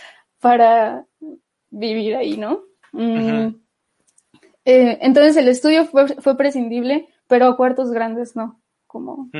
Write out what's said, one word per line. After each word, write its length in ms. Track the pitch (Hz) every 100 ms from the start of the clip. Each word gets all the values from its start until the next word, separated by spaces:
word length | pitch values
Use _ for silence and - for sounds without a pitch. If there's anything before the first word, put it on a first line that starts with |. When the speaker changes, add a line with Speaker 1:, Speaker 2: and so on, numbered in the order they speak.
| -
Speaker 1:
<laughs> 260 | _ _ _
para 680 | 247 240 226 233 220 254 - _ 311 269 _ _ _
vivir 460 | 208 226 220 214 254
ahí, 200 | 220 214
¿no? 240 | 214 370 - _ _
Mm, 560 | 285 226 226 226 226 226
Speaker 2:
Ujú. 60 | 220 _ _ _ _ _ _ _ _ _ _
Speaker 1:
eh, 340 | - 254 240 220
entonces 360 | 262 269 302 302
el 120 | 247
estudio 380 | 254 302 320 320
fue, 220 | 269 277
fue 280 | 277 277 269
prescindible, 720 | 277 277 226 240 240 294 - _ -
pero 200 | 247 254
a 100 | 247
cuartos 340 | 254 254 254
grandes 460 | 233 226 226 233 233
no, 240 | 226 - _ _ _
como 440 | - - 277 254